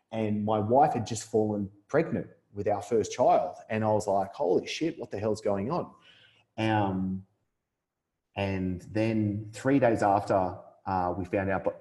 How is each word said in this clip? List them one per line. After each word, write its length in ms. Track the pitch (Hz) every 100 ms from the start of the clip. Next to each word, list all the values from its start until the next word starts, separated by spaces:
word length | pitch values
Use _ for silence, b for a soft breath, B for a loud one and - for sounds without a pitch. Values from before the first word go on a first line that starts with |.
| _
And 340 | 113 107 107 104
my 140 | 110
wife 340 | 104 127 151
had 140 | 123 107
just 160 | 113 -
fallen 360 | 110 107 104 98 - _
pregnant 400 | 143 165 104 - - _
with 140 | 101 104
our 160 | 101
first 280 | - 117 95
child. 440 | - 131 147 107 - -
And 120 | 110
I 80 | 107
was 140 | 107 104
like, 260 | 98 95 -
"Holy 320 | 87 - -
shit, 320 | - 160 -
what 100 | 117
the 80 | 104
hell's 240 | 107 107
going 300 | 104 101 107
on?" 180 | 170 - - b b b b _ -
Um, 640 | 110 107 98 92 95 95 98 _ _ _ _ _ _ _ _ _ _ 101
and 500 | 98 95 92 90 -
then 580 | 107 113 110 104 104 -
three 260 | - 135 139
days 240 | 120 110
after, 520 | 107 101 - 98 90 90 - - -
uh, 300 | 92 90 87
we 80 | 90
found 240 | 101 95
out 140 | 92
b-, 80 | 85 -